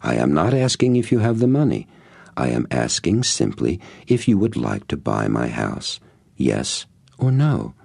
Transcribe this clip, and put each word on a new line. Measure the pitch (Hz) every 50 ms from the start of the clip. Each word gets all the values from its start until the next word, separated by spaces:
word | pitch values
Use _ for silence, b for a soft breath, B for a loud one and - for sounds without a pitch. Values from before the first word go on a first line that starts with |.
| -
I | 58 60
am | 57 58 64 71
not | 76 80 107 123
asking | 135 127 127 127 - - 127 123
if | 123 117 -
you | - 123
have | 107 117 117 113
the | 117
money. | 127 127 139 151 131 78 55 - B B B B B B B B B B
I | - 64 64
am | 60 60 58 -
asking | - 64 58 62 - - - - 95 113 127
simply | - - - - 53 52 - - 60 - - B B B B B
if | B 123 123 - -
you | 117 98
would | 98 117 110
like | - - - - 50 101 _
to | -
buy | - - - 52 52 53 52
my | 53 55 60 60
house. | 57 57 55 50 50 50 - - - - b b b b b b b
Yes | _ 65 65 52 52 67 - - - - _ _ _ _ _ _ _
or | - 131 131
no? | 131 143 151 143 80 53 57 65 _